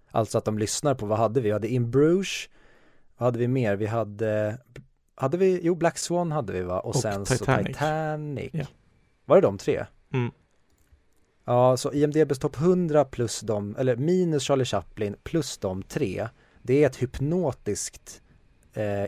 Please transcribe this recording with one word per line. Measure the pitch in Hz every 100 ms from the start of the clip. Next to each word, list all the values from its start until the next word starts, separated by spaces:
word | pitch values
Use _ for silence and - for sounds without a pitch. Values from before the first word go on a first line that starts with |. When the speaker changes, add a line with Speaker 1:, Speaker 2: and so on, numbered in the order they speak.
| _
Speaker 1:
Alltså | - 107 113
att |
de | - 107
lyssnar | 107 - 151
på, | 127 104
vad | 107
hade | 113 123
vi? | 107
Vi |
hade | 104 107
In | 127 117
Bruges, | 127 151 180 185 - - - - _ _ _ - -
vad | 123
hade | 117
vi | 120
mer? | 131 113 98
Vi | 107
hade, | 113 104 104 110 107 107 120 _ - - _ _
hade | - 135 175
vi, | 190 180
jo, | 170
Black | 170 165 -
Swan | - 170 175
hade | 151 104
vi, | 92
va? | 90 92
Och | -
Speaker 2:
Och | 120
Speaker 1:
sen | 110 101 98
så | 123
Speaker 2:
Titanic. | 107 131 98
Speaker 1:
Titanic. | - 151 156 156 151 151 135 -
Speaker 2:
Ja. | 160 143 _ _ _ _ _
Speaker 1:
Var | - 170
det |
de | 139 98
tre? | - - - _ _
Speaker 2:
Mm. | 135 120 - _ _ _ _ _ _ _ _ _ _
Speaker 1:
Ja, | - 123 127 131
så | 143
I | 143
M | 147
D | 151
B:s | 147 131
topp | 147 -
hundra | 170 185 175 151
plus | 135 - 117 -
de, | 107 104 104 107
eller | 131 120
minus | 151 185 175 151
Charlie | 127 139
Chaplin | 123 98 - - 104 -
plus | - 165 147 -
de | 98 92
tre, | - - 98 92 110 - _ _
det | - 135
är | 147
ett | -
hypnotiskt, | 123 - 139 175 160 - - 98 - - - - _ _ _ _ _
eh, | - 104 101